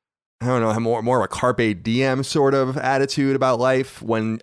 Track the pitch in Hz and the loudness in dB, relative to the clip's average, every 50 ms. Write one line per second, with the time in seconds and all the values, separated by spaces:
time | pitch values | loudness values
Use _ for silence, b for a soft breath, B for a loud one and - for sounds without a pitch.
0 | _ _ _ _ _ _ _ _ 117 123 127 120 113 110 107 113 117 113 120 113 | _ _ _ _ _ _ _ _ -2 -2 0 2 2 0 0 0 0 0 -2 0
1 | 113 120 127 120 98 - - - - 123 - - 117 110 104 85 - 113 113 127 | 0 0 2 2 0 -2 -2 -2 0 0 2 2 0 0 0 -2 -4 -2 0 0
2 | 135 135 131 135 135 - - 156 135 135 139 139 131 131 131 131 127 131 135 135 | 0 0 0 -2 -4 -2 0 2 2 4 4 2 0 0 -2 -4 -2 0 0 0
3 | 139 135 - 147 135 135 135 127 135 131 123 117 127 131 131 131 135 - - - | 0 0 0 0 0 2 2 2 2 2 2 2 2 2 2 0 -2 -4 -10 -10
4 | - 113 113 113 110 113 110 113 | -4 -2 -2 -2 -2 -2 -4 -6